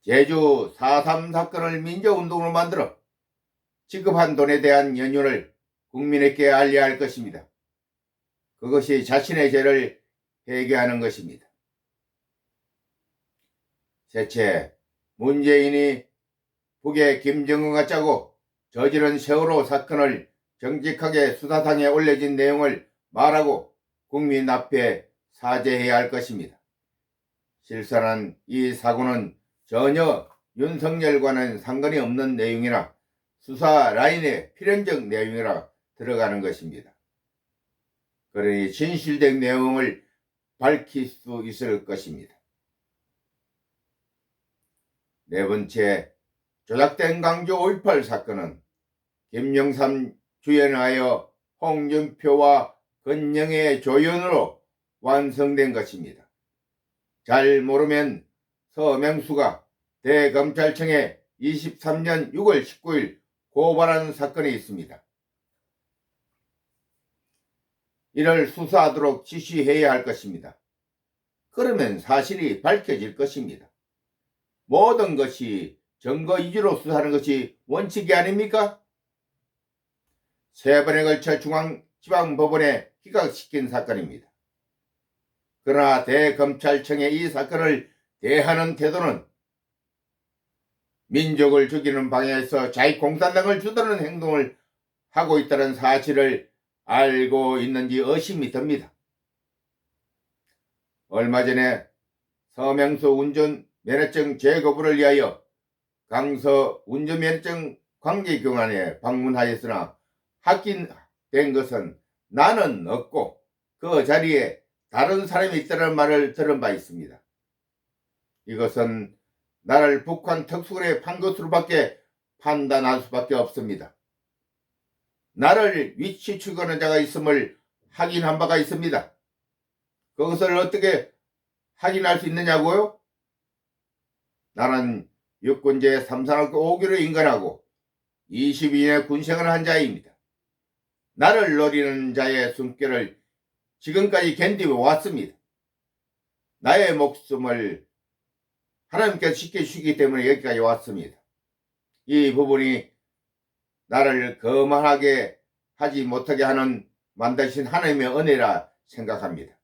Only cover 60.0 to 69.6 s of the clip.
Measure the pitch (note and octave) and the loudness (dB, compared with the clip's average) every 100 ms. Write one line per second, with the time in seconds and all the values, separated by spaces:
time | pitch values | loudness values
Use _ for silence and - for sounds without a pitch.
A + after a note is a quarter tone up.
60 | C3 D3 C#3+ C#3 D3 D3+ D#3 D#3 D#3+ D3 | 2 4 4 2 0 0 0 0 0 0
61 | - - _ _ C3+ D#3 D#3+ - D#3 D#3+ | 0 -8 _ _ -6 -4 -8 -8 -6 -4
62 | E3 D#3+ C3+ D#3 G#3 D3+ C3 - E3 D3+ | -2 -2 -4 0 2 2 -2 -14 -4 -4
63 | G2 - _ _ _ C#3 E3 D#3+ E3 D#3+ | -4 -10 _ _ _ 0 2 4 2 2
64 | D#3 C#3+ C#3+ E3 C#3+ A2 - F#2+ D#2+ - | -2 -6 -6 -4 -4 -6 -10 -16 -16 -20
65 | _ _ _ _ _ _ _ _ _ _ | _ _ _ _ _ _ _ _ _ _
66 | _ _ _ _ _ _ _ _ _ _ | _ _ _ _ _ _ _ _ _ _
67 | _ _ _ _ _ _ _ _ _ _ | _ _ _ _ _ _ _ _ _ _
68 | _ C#3+ D#3+ E3 C#3+ - E3 F#3 D#3 C#3 | _ 0 2 2 0 -6 2 4 4 2
69 | C#3+ C3+ - E3 D#3+ E3 | -2 -2 -10 -14 -8 -2